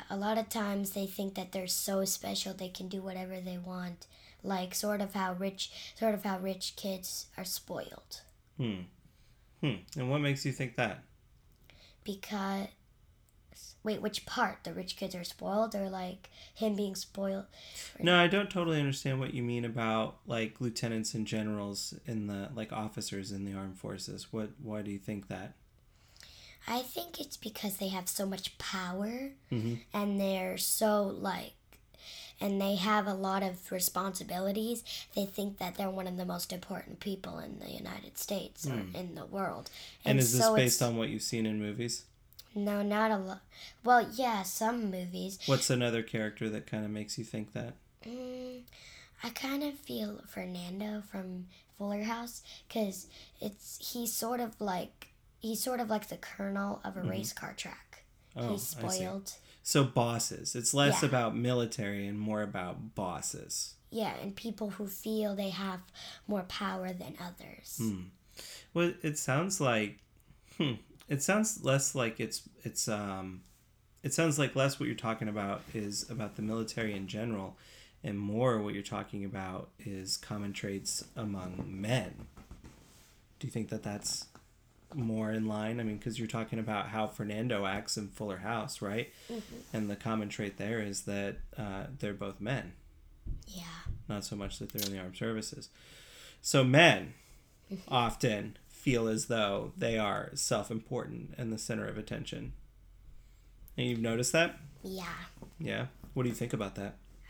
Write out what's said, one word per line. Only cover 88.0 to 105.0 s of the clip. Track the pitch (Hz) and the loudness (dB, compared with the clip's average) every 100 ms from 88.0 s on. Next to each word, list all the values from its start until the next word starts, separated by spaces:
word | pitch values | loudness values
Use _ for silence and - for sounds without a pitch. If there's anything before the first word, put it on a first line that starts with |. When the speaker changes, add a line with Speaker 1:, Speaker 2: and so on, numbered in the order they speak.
| 101 | -4
Speaker 2:
Fuller | - 107 92 | -4 -4 -2
House, | 98 117 107 - | -2 -2 -2 -4
right? | 101 110 - - - | -2 -2 -4 -10 -10
Speaker 1:
Mm-hmm. | 233 - 240 - | -8 -8 -14 -6
Speaker 2:
And | 113 104 | -2 -2
the | 101 | -2
common | 113 110 104 | 0 0 0
trait | - 104 - | -2 -4 -2
there | 104 113 | -2 -2
is | 104 101 | -2 -4
that, | - 101 101 - - - | -2 -2 -2 -4 -8 -6
uh, | 104 98 - 131 | -6 -4 -6 -4
they're | 104 | -4
both | 101 101 - | -2 -6 -4
men. | 104 131 87 - - - - - - - - | -2 -2 -4 -12 -20 -20 -20 -10 -6 -6 -6
Speaker 1:
Yeah. | 185 170 165 - - - | -12 -10 -8 -6 -6 -4
Speaker 2:
Not | 104 | -4
so | - 104 | -4 -4
much | 98 - | -4 -4
that | 104 | -4
they're | 110 98 | -2 -2
in | |
the | 98 | -4
armed | 92 90 | -6 -4
services. | 117 110 107 - - - - - - - - - | -2 -2 -4 -10 -14 -18 -20 -20 -20 -20 -20 -6
So | - 143 | 4 8
men | 127 139 170 101 90 - - - - - - | 10 12 12 10 0 -12 -20 -20 -20 -20 -10
Speaker 1:
Mm-hmm. | 190 - | -10 2
Speaker 2:
often | 127 117 - 127 104 107 - - | 4 4 4 2 2 -2 -10 -20
feel | - - 120 113 | -2 2 4 4
as | 110 - | 2 2
though | 113 101 98 - - | 2 4 2 -2 0
they | 123 110 | 2 2
are | 104 98 - - | 2 0 -2 -2
self-important | - 110 104 113 - 123 - 117 - - | 2 2 2 -4 -2 -4 -4 -6 -8 -4
and | 117 | -4
the | 110 | -2
center | - 110 104 | -2 -2 -2
of | 107 | -4
attention. | 107 107 - 113 123 - - - - - - - - - - - - - | -4 -6 -4 -6 -8 -10 -16 -20 -20 -20 -18 -18 -18 -20 -20 -20 -10 -2
And | 123 | 0
you've | 117 | 2
noticed | 113 113 123 | 2 2 4
that? | 160 170 - - - | 4 2 0 -16 -14
Speaker 1:
Yeah. | 190 190 | -10 -8